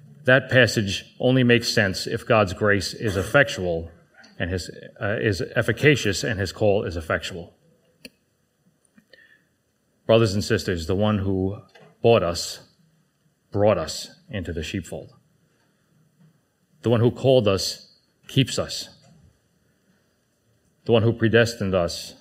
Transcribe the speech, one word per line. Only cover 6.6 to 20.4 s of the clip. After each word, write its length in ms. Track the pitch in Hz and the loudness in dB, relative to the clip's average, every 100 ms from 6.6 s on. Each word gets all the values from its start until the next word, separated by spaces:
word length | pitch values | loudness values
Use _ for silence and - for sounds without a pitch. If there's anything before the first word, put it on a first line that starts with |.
| 107 101 | 0 0
is 140 | 107 85 | -2 -8
effectual. 580 | 80 92 - 90 - _ _ _ _ _ - _ _ _ _ _ _ _ _ _ _ - _ _ _ _ _ _ _ _ - | -6 -6 -6 -14 -16 _ _ _ _ _ -20 _ _ _ _ _ _ _ _ _ _ -20 _ _ _ _ _ _ _ _ 2
Brothers 280 | 113 113 | 4 4
and 100 | 101 | 0
sisters, 440 | - 110 - 85 80 | -2 -4 -2 -6 -2
the 80 | 95 | -2
one 240 | 107 104 | 0 0
who 420 | 95 95 95 101 - _ - _ | -2 -2 -4 -6 -16 _ -20 _
bought 200 | 117 113 | 4 4
us, 380 | 87 85 - - - _ _ _ _ _ _ _ _ | 2 -4 -8 -14 -20 _ _ _ _ _ _ _ _
brought 260 | 101 104 92 | 0 2 2
us 320 | 78 - - - _ | -2 -10 -14 -20 _
into 220 | 104 87 | -10 -8
the 120 | 82 | -8
sheepfold. 500 | 80 98 - 78 - _ _ _ _ _ _ _ _ _ _ _ _ _ _ _ _ _ | -6 -8 -8 -14 -16 _ _ _ _ _ _ _ _ _ _ _ _ _ _ _ _ _
The 80 | 110 | 0
one 100 | 117 | 2
who 120 | 120 | 2
called 360 | 113 127 131 101 | 0 2 4 4
us 480 | 98 - - - _ _ _ _ | 0 -2 -10 -18 _ _ _ _
keeps 300 | - 123 - | 0 0 -2
us. 320 | 80 - - _ _ _ _ _ _ _ _ _ _ _ _ _ _ _ | -6 -8 -14 _ _ _ _ _ _ _ _ _ _ _ _ _ _ _